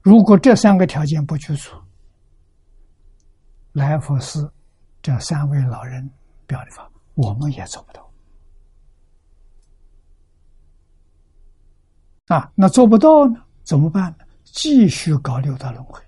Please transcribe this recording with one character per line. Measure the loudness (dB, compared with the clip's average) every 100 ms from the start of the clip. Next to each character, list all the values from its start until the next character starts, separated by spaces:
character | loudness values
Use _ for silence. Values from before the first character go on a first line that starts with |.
如 | 6 6
果 | 6 4
这 | 4 4
三 | 4 2
个 |
条 | 0 -4 -4
件 | -4
不 | -6 -8
具 | -8
足， | -10 -10 -20 -20 _ _ _ _ _ _ _ _ _ _ _ _ _ _ _ _ _ _
来 | -6 -4 -4
佛 | -4 -6
寺 | -6 -10 -10 _ _ _ _ _
这 | -6 -6
三 | -6 -8 -4
位 | -4
老 | -4 -8
人 | -14 -16 -16 _ _ _
表 | _ -14
的 | -14
法， | -20 -20 _ _
我 | -6 -6
们 | -6 -8
也 | -10 -14
做 | -18
不 | _
到。 | -20 _ _ _ _ _ _ _ _ _ _ _ _ _ _ _ _ _ _ _ _ _ _ _ _ _ _ _ _ _ _ _ _ _ _ _ _ _ _ _ _ _ _ _
啊， | -4 -4 0
那 | 2
做 | 4
不 | 4 6
到 | 6 6 4
呢， | -2 _ _
怎 | -4 -2
么 | 0
办 | -2 -6 -10
呢？ | _ _
继 | _ -12 0 4 4
续 | 0 -4 -4
搞 | -4 -6
六 | -6 -8
道 | -12
轮 | -14
回。 | -20 -20